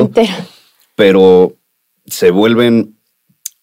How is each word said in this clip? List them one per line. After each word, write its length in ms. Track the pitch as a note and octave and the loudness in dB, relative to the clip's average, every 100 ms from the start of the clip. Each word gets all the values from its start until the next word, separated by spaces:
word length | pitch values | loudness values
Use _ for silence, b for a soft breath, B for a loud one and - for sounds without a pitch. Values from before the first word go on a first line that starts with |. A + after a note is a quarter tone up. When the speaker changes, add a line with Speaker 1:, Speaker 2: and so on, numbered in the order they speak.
Speaker 1:
entera. 440 | - - G#3+ F3+ B B B B _ - | 0 -2 -2 -4 B B B B _ -2
Speaker 2:
Pero 580 | G2+ F#2+ F#2+ F2+ F2+ - _ _ _ _ - | 0 2 4 4 2 -4 _ _ _ _ -18
se 240 | - F#2 | -4 -2
vuelven 640 | F#2 A2 A#2 A#2+ A#2 G#2+ _ _ _ _ _ - _ | 0 0 0 0 -2 -4 _ _ _ _ _ -20 _